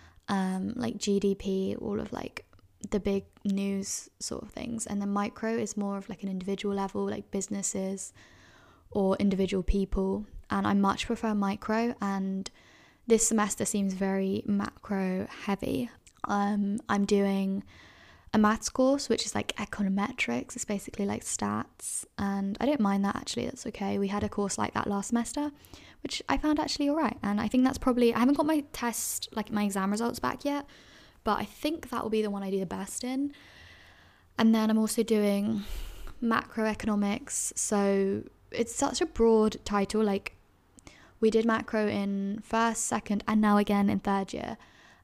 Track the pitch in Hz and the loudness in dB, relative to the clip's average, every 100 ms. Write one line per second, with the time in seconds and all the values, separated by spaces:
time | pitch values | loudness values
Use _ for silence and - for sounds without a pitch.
0 | - - - 196 185 185 196 247 233 202 | -20 -16 -2 0 0 0 -4 -2 -4 -2
1 | 202 196 202 196 202 190 190 - - 208 | 0 2 2 0 -2 -2 -2 -4 -4 -4
2 | - 50 - - - - - - - 202 | -4 -6 -8 -12 -18 -20 -20 -14 -2 -2
3 | 202 196 - - 202 196 196 196 196 - | 0 -2 -4 -8 -2 0 0 -2 -4 -8
4 | - _ - - - - - 226 - 202 | -10 _ -8 -8 -8 -10 -8 -6 -4 -4
5 | 202 202 202 - 226 233 208 208 202 196 | -2 -2 -2 -4 -2 -2 -2 -4 -4 -4
6 | 196 190 190 185 185 196 202 196 196 202 | -8 -10 -6 -6 -4 -4 -2 -2 -4 -4
7 | 196 208 - 196 - 202 185 196 190 196 | -4 -6 -6 -6 -4 -4 -4 -4 -4 -6
8 | - - - - - - - - - 208 | -10 -16 -20 -20 -20 -20 -20 -20 -6 0
9 | 190 - 202 190 190 190 - 202 190 190 | 2 4 2 2 0 0 2 2 2 0
10 | 190 208 214 - - 196 202 196 196 - | 0 -2 -6 -14 -4 0 2 4 4 2
11 | - 226 220 208 196 202 - 220 240 - | -2 -2 0 0 0 -2 -2 0 0 -2
12 | 202 196 190 190 - - - - - _ | -4 -2 -2 -4 -6 -14 -20 -20 -20 _
13 | - 220 - 208 208 - 208 208 196 185 | 4 4 6 2 2 0 -2 0 0 0
14 | 196 196 190 208 - 202 208 - - 196 | 0 2 0 -2 0 0 0 -8 -4 -2
15 | 185 185 208 - - 196 - - 240 - | 0 -2 -4 -8 -4 -2 0 -2 -4 -10
16 | - - - 202 202 208 202 220 - 202 | -20 -12 -2 0 2 2 0 -2 0 0
17 | 202 202 196 196 190 196 - - - - | 4 4 4 2 0 -2 -6 -20 -20 -20
18 | - - - 220 214 220 - - 262 277 | -20 -20 0 4 4 4 -2 2 4 4
19 | - - - 208 - - 202 - 190 196 | 2 -2 0 -4 -4 -6 -8 -2 0 0
20 | 208 254 - 240 - - - 202 - - | -2 -2 -2 -2 -6 -10 -6 -6 -6 -4
21 | 202 208 - - 208 208 - - - - | -4 -4 -6 -4 -2 -2 -6 -12 -8 -8
22 | - - 196 196 196 - 262 294 202 196 | -8 -4 -2 -2 -4 0 0 2 2 2
23 | 196 - - 240 240 254 220 - 196 202 | 0 -2 -4 -4 -4 -6 -10 -6 -4 -2
24 | 196 202 208 - 202 - - 220 208 202 | -2 -2 -2 -2 -4 -2 -4 -2 -2 -4
25 | - 233 233 285 294 - - - - - | 0 -2 -2 -4 -4 -6 -20 -20 -20 -12
26 | - - - - 202 202 - - 285 311 | -8 -8 -2 0 2 2 0 0 0 2
27 | 269 - 202 208 214 254 262 - 262 240 | 0 -2 -2 -2 2 4 4 4 2 6
28 | 233 226 247 285 311 311 294 - 240 - | 4 6 4 4 4 2 0 -6 -4 -4
29 | - - - 226 - 214 202 196 196 208 | -6 -6 -6 -6 -4 0 0 0 0 0
30 | 233 - - - 285 285 285 - - - | -2 -2 -4 -2 -2 -4 -6 -20 -20 -20
31 | - - 190 - 208 - 311 330 - 240 | -20 -6 -2 0 -2 -4 -4 -4 -6 -4
32 | 214 214 208 202 196 196 185 190 196 - | 0 0 0 -2 -2 -2 -2 -6 -8 -8
33 | 254 262 285 - - - - - - - | -4 -4 -4 -6 -20 -20 -20 -20 -20 -20
34 | - _ _ - 226 220 220 220 220 - | -20 _ _ 4 6 6 4 4 2 0
35 | 220 214 208 202 208 214 - - - - | 2 4 4 2 0 -2 -4 -6 -8 -10
36 | - - 233 226 - 226 220 208 214 208 | -12 -4 0 0 -2 -2 -2 0 0 0
37 | 202 214 - - - - - 202 202 196 | 0 -2 -4 -6 -4 -4 0 2 4 4
38 | 196 208 - _ - - 226 - 277 269 | 2 -2 -6 _ -10 -4 -4 -2 -2 0
39 | 330 - 226 220 214 - - 208 196 214 | -2 4 6 6 4 0 -2 -2 0 2
40 | 214 196 - - _ _ _ - - - | 2 0 -4 -16 _ _ _ -20 -20 -20
41 | - - 220 220 226 220 - 220 208 202 | -20 2 4 4 4 2 0 0 0 0
42 | 202 196 196 214 - 226 233 220 - 220 | -2 -2 -4 -6 -2 2 2 0 -2 -2
43 | - 208 - 214 214 208 208 202 202 196 | -2 -2 2 4 6 6 6 4 4 2
44 | 202 196 190 - - 220 - - - - | 0 0 -2 -6 -8 -10 -14 -20 -20 -20